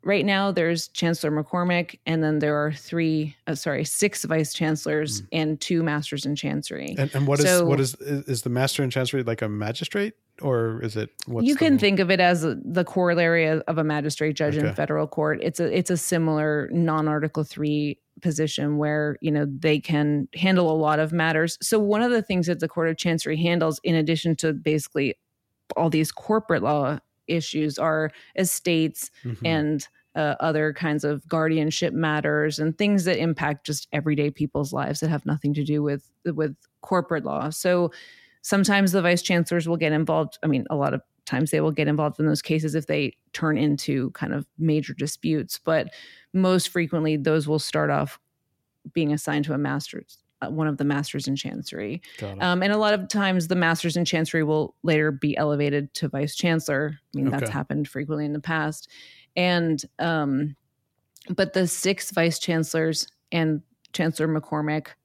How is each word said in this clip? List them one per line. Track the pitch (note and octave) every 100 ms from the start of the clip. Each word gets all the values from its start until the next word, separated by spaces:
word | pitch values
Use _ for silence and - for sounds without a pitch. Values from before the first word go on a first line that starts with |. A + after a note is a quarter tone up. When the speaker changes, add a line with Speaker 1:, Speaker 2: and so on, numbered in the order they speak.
Speaker 1:
right | E3 G3+ G3+
now | G3 G3
there's | G3 E3 E3 -
Chancellor | - E3+ E3 D#3
McCormick, | D3+ D3+ F3+ F3+ F3 F3 - -
and | D#3+
then | D#3 D3+
there | D3+ D3
are | D3+
three, | D3 - E3+ D#3+ D#3 D3+ - -
uh, | C#3+
sorry, | E3+ C3+
six | C#3+ - G3+ -
vice | - D#3+ D3
chancellors | - D#3 D#3 D#3 D3+ D3+ G#2
Speaker 2:
Mm. | G2+
Speaker 1:
and | E3 D#3 D3+
two | - F3
masters | E3 D3+ D3+ C#3+ C#3
in | D3
chancery. | C#3+ D3 - C#2 C#2+ -
Speaker 2:
And, | C#3
and | C3+ C#3
what | C#3+
is, | E3+
Speaker 1:
So | F3+ E3+
Speaker 2:
what | C#3
is, | C3 -
is, | C#3 C#3+ C#3
is | A#2+
the | B2+
master | B2 C3+ -
in | C3+
chancery, | C3 B2+ C#3
like, | A#2 A2+
a | A2
magistrate, | G#2 G#2 A#2+ D#3+ G3+ G#3 - _ -
or | C#3+ A#2+ A2+ A2+
is | A2+ G#2+
it, | G#2+ - -
what's | A#2 A#3
Speaker 1:
You | C#4
Speaker 2:
the |
Speaker 1:
can | D#4+
Speaker 2:
role? | C4+
Speaker 1:
think | G3+ G3
of | F3
it | F#3
as | F3+ F3 D#3
a, | A#2
the | - F3 F3
corollary | F#3+ F3 E3+ E3 E3+ D#3
of, | D#3+ -
of | D#3+
a |
magistrate | D#3 D3+ D3 - D#3 C#3+
judge | D3+ D3
in | D3
Speaker 2:
Okay. |
Speaker 1:
federal | G2+ D3+ D3+ F3
court. | - D3+ D3+
It's | - -
a, | E3 F3
it's | F3
a | F3
similar | - E3+ D#3+ D3+ D3+ D3+ -
non-Article | E3+ E3 D#3 D3+ D3+ D3+ D#3
three | D3 - D3+ D3 D3 - _ -
position | F3+ D#3 D#3 - D3 D3
where, | D3+ D3+ D3+ C#3+
you | D#3+
know, | D3 D3
they | C3+ D#3+ D3+
can | - D3+ D3 D3 -
handle | E3 F#3 F#3 E3+
a | D#3
lot | D3+ D3+
of | D#3
matters. | E3 D#3+ D#3 E3 -
So | - A3
one | G#3 G#3
of | A#3+
the | A#3+
things | G#3 F#3 E3
that | F3
the | D#3
Court | - E3
of | D#3+
Chancery | F3 E3 D3 D#3
handles, | E3+ E3+ D#3+ D#3
in | - E3
addition | D#3 D#3+ E3+ D#3
to | D#3+
basically | D3 D#3 D3+ - D3+ C#3 - _ _ _ _ _ -
all | E3
these | D#3 D#3
corporate | - - A3 - D#3+
law | G#2+ D3 C3+ D3+ _ _ -
issues, | E3 D3+ D#3 D3+ C#3
are | D#3+ D#3 D#3 - - -
estates | F#3 - - E3 D#3+ - - _
Speaker 2:
Mm-hmm. | B2 A2 E3
Speaker 1:
and, | D#3+ D3+ D3+ - _ _ D#3+
uh, | D3+ -
other | E3 D3+ D3+
kinds | D3 E3 D3+
of | D3 D3 -
guardianship | E3 D#3+ D#3+ D3+ - F3
matters | D#3 D#3+ D3+ D3+ D3+ D3+ D3
and | D#3 D#3
things | G#3 G3+ F3
that | D#3+
impact | E3+ D#3 C#3+ D3 -
just | C#3+ -
everyday | D3+ D#3 D3 D3
people's | - D3+ - C#3+
lives | C#3 C#3+ D3
that | D#3+
have | D3+ -
nothing | D3+ C#3+
to | D3
do | C#3+ D3
with, | D3 C#3+ _ _ F3+
with | D3 D#3 - _ _
corporate | - - C3 D#3+
law. | - D2 D3
So | D#3+ F#3 F3+ E3+ - - - _ _
sometimes | - G3+ G3 G3+ G3
the | F#3+
vice | F3 F3
chancellors | - F3 E3 F3 E3
will | E3+
get | D#3+
involved. | D3+ D#3 D#3 D3 -
I | D#3+
mean, | C3 -
a | C#3+
lot | C#3
of | C3 _ _ -
times | B2+ D3+
they | D#3+
will | D#3
get | D3+ D3
involved | D3+ D3+ -
in | D#3
those | D3+
cases | - D#3 D#3 D#3
if | -
they | D3+ C#3 _ _
turn | - D#3+ D3+
into | D3+ C#3+ - C3+ C3
kind | - D3
of | - C#3 -
major | D#3+ D3+ C#3
disputes, | C#3+ D3 - E3 D3+ - -
but | - D#3+ - - - - _
most | F#3 F#3 F#3 -
frequently | F3+ D#3+ E3+ D#3 D#3
those | C#3 D#3 D3
will | D#3
start | - D#3 D3+
off | C#3+ C#3+ - _ _ _ _ _ _ D#3
being | E3+ D3+
assigned | D3 - D3+ D3
to |
a | C#3
master's, | C#3+ C#3 - - - - _ _
uh, | -
one | D#3 D#3
of | C#3
the |
masters | C#3+ C#3+ D3 C#3+ C3+
in | C#3
chancery. | - - C3+ E2 G#2 D#3+ - -
Speaker 2:
Got | G2 G2
it. |
Speaker 1:
Um, | F3+ F3+
and | G3
a | G#3+
lot | G#3+ G#3
of | F#3+
times | G#3 G3 F#3 E3
the | F#3
masters | E3 E3 F3 F3
in |
chancery | E3+ E3 D#3+ E3
will | D3+ D#3 D3 _
later | E3+ D#3 D3+
be | C#3 D3 -
elevated | D3+ D3 C#3+ C#3+ C#3+
to | - E3
vice | C#3 D3 -
chancellor. | F3 D#3+ - C#3 D3+ D3 _ C#3
I |
mean, | C3+
that's | -
Speaker 2:
Okay. | A#2
Speaker 1:
happened | B2+ D3 D3 C#3+
frequently | C3+ D3 D3+ D3
in |
the | D3
past. | F3 D#3+ D3+ D#3 - - - - _ -
And, | F3+ F3 E3 D3+ - -
um, | E3+ D#3+ C#3+ C3+ D3+ C#3+ _ _ _ _ _ _ -
but | F#3 F#3+
the | F#3+ F3+
six | - F#3 F#3+ -
vice | - E3 D#3+
chancellors | - E3 D#3+ E3 D#3+ D#3 - _ _
and | E3+ D#3+ D3+ - _ _
Chancellor | - E3 - D#3
McCormick | D#3 - D3+ D3+ D#3 - -